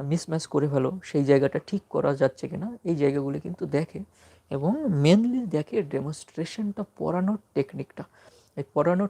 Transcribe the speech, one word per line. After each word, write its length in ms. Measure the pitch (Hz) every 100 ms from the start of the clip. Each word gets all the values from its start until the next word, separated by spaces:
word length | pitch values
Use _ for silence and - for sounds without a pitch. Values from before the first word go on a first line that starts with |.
মিসম্যাচ 440 | 139 165 - 160 -
করে 200 | 143 147
ফেলো, 320 | 139 131 185
সেই 220 | - 147 139
জায়গাটা 340 | 139 135 151 -
ঠিক 160 | 202 -
করা 260 | - 139 139
যাচ্ছে 320 | 135 - 131
কি 100 | 143
না, 200 | 202 240
এই 120 | 180 165
জায়গাগুলি 440 | 143 139 135 147
কিন্তু 260 | 165 175 165
দেখে। 340 | 143 165 - 196 _ - - -
এবং 260 | 139 151 277 294 151
mainly 420 | 147 202 240 254 233
দেখে 380 | 156 151 233
ডেমনস্ট্রেশনটা 1000 | 147 135 139 151 - - 165 - 208 196 196 -
পড়ানোর 400 | 160 175 185 214 _
টেকনিকটা। 500 | - 135 139 135 - 131 _ - _ _ -
এই 80 | 139
পড়ানোর 360 | 147 151 180